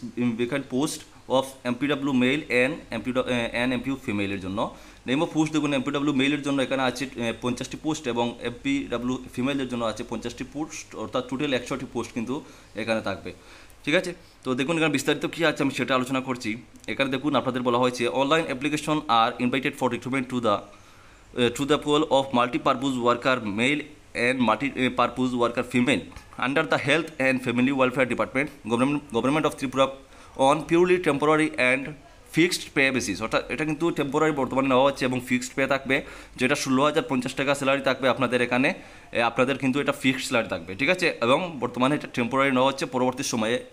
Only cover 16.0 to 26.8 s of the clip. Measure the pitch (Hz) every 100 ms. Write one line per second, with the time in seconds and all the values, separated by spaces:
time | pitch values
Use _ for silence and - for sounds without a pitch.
16 | 123 135 131 120 110 117 - - - 110
17 | 135 131 147 135 120 123 123 120 127 123
18 | 117 131 139 160 160 131 143 147 - 151
19 | - 117 117 - 123 135 143 135 127 117
20 | 127 135 123 127 117 101 - - - -
21 | - - - 123 120 120 143 147 143 147
22 | 156 135 135 123 123 151 147 123 139 127
23 | 120 120 139 123 107 101 127 151 - -
24 | - - 120 131 117 107 139 113 127 127
25 | 120 127 127 123 117 123 120 127 123 107
26 | - - - - 120 143 160 147